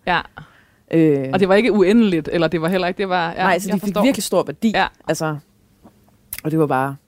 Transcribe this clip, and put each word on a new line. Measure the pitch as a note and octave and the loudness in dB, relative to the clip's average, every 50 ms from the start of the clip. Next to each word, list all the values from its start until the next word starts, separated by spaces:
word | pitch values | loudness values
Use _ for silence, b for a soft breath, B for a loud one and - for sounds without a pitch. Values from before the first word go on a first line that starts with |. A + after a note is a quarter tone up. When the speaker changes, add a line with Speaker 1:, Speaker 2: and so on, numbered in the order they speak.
| _ | _
Speaker 1:
Ja. | - F3+ D#3+ - - _ B D#3 B B B B B B B B _ | -2 -2 -2 -4 -6 _ B -20 B B B B B B B B _
Speaker 2:
Øh. | - E3 E3 D#3 D3 C#3 C3+ C3 C3+ | 0 2 4 4 2 0 -2 -2 0
Speaker 1:
Og | F#3+ | 0
det | G3 F#3 | 2 4
var | F#3+ | 4
ikke | G3+ A3+ B3+ F#3 | 4 4 2 4
uendeligt, | G#3 F#3 F3 G#3 A#3 A3+ G#3 F3+ D#3+ D3 - - | 4 4 4 6 4 4 4 2 -2 -4 -2 -2
eller | F3 E3 D#3+ | 0 0 0
det | E3+ E3+ D#3 | 0 -2 -2
var | E3 | -2
heller | F#3+ F#3 F3+ F3 | -2 -2 -2 -4
ikke, | F#3 - | -4 -4
det | G3+ F#3+ | -4 -2
var, | F#3 F3+ E3+ E3 | -2 -2 -2 -4
ja, | - - F#3 | -4 -2 0
Speaker 2:
Nej, | G3 F#3 F3 | 0 0 0
så | G3 - | -2 -4
Speaker 1:
jeg | G#3 | -4
Speaker 2:
de | G3 | -4
fik | G#3 G#3 | -4 -4
Speaker 1:
forstår. | F#3 G#3 G#3 | -2 0 2
Speaker 2:
virkelig | C4 - - G3 | 2 0 0 -4
stor | - - F#3 D3 | -2 0 0 0
værdi. | - C#3+ - - A3+ G3 | -2 -6 -2 -2 0 2
Speaker 1:
Ja. | G3 F#3 - _ _ _ - | 2 -2 -2 _ _ _ -4
Speaker 2:
Altså, | D#3+ - E3 D#3 D3+ C#3+ - _ _ _ _ _ _ _ _ - _ _ _ _ _ _ _ _ - - - | -4 -2 -2 -4 -4 -6 -10 _ _ _ _ _ _ _ _ -20 _ _ _ _ _ _ _ _ -16 -8 -8
og | D#3+ | -4
det | D3+ D#3+ | 0 0
var | D#3 | 0
bare | C#3 C#3 C3 C3 C#3 C#3 C#3+ _ | 2 2 0 -2 -2 -6 -10 _